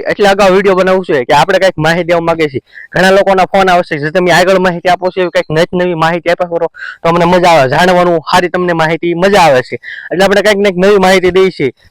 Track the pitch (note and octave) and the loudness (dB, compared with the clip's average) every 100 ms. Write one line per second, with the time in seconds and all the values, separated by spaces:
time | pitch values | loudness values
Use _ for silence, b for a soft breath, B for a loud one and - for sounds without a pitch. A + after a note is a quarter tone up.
0 | - E3+ G3+ G3 G3 F#3 G3 F#3 F#3 F#3+ | 0 -2 0 2 2 2 2 0 0 0
1 | F#3 D3+ B2 D3 E3 F#3+ F#3 E3 D#3 E3 | 0 -2 0 2 2 2 0 0 -2 -2
2 | E3+ F3 E3+ E3 D3+ C3 - B B - | 0 -2 0 -2 -2 -6 -14 B B -2
3 | F#3 F#3+ F#3+ F#3+ F3 G3 F#3+ F3 F3 D#3+ | 2 2 2 2 0 0 2 0 -2 -6
4 | D3+ F3+ F3+ E3 F3+ F#3+ F#3 E3+ F3+ F3 | -4 -2 0 2 2 2 0 -2 -2 -2
5 | F3+ F#3+ F3+ F#3 - D#3 F3 F3+ F3+ E3 | -2 -4 -4 -2 -4 -4 -4 -4 -4 -2
6 | D#3+ F3 E3+ F3 F3+ E3+ E3 B B B | -2 -2 -2 -4 -4 -4 -6 B B B
7 | E3 E3 E3+ F3+ F3 E3 C3 D3 F3+ F3+ | -2 0 2 2 2 2 2 2 2 2
8 | F3 E3 - F#3 F3+ F#3 F3+ E3 D#3+ E3 | 2 -2 -2 -2 -2 -4 -4 -2 -2 -2
9 | F3 E3+ F#3+ G3+ E3 B2+ - B2 - - | -4 -2 0 4 4 2 -2 -8 -14 -16
10 | - D#3+ F#3+ G3+ G3 G3+ G3+ F3 F#3+ G#3 | -8 -2 0 0 0 0 0 0 2 2
11 | F#3 F#3+ F3+ F3+ F#3+ - C3+ - b | 2 2 0 0 0 -2 -6 -8 b